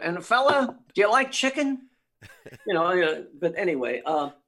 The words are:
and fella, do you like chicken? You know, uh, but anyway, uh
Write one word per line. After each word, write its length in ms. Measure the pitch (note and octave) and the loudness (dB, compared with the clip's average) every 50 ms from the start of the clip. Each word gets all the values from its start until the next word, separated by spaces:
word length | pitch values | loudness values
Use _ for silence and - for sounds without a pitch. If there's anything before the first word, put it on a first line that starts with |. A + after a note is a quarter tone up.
and 220 | D3+ D#3+ E3+ F3+ E3 | -4 -6 -6 -6 -4
fella, 520 | - A3+ B3 C4+ C#4 C#4+ C#4+ C4 A#3 - - _ _ _ | 0 2 4 4 4 4 4 2 0 -4 -10 _ _ _
do 80 | - | 2
you 80 | G3+ G#3 | 2 4
like 220 | A3 C4 C4+ C4 | 4 2 2 0
chicken? 560 | - - - C4 C4 D#4 D4 C#4 C4+ C4 - - _ _ _ _ _ _ - - - _ _ - - - - | -4 -2 -2 -2 0 0 -2 -2 -2 -4 -8 -16 _ _ _ _ _ _ -20 -20 -20 _ _ -20 -20 -14 -6
You 60 | A3 G3 | -4 -2
know, 120 | E3 E3 | 0 0
uh, 360 | F3 F#3 F3+ F3 D#3 D#3 D#3+ - - - C#3+ | 2 2 2 2 2 0 -4 -8 -16 -12 -4
but 140 | F3 E3 - | -4 -4 -2
anyway, 440 | E3 G3+ F3+ D#3+ C3+ B2+ A#2 A#2+ - - | -2 -2 -2 -2 -2 -2 -4 -4 -6 -4
uh 260 | - D#3 D3+ D3 C#3 - _ _ | -2 -2 -2 -2 -4 -8 _ _